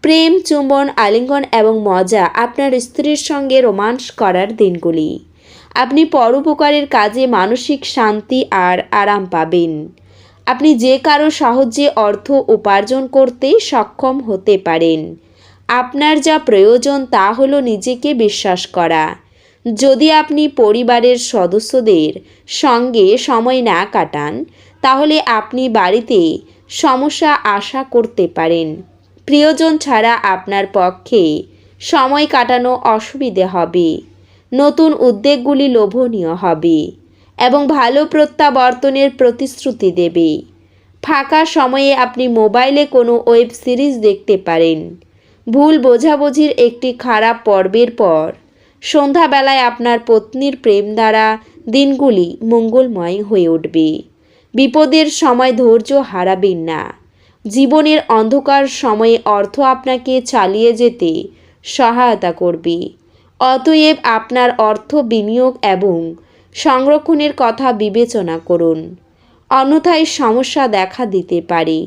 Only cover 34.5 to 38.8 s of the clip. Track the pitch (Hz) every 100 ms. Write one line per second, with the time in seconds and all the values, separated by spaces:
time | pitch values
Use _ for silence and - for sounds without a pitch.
34.5 | 294 294 294 320 294 247 208 254 285 254
35.5 | 277 277 240 208 233 247 226 165 170 190
36.5 | 160 170 160 - - _ _ _ - 247
37.5 | 277 285 302 240 269 311 311 294 - 294
38.5 | 262 254 247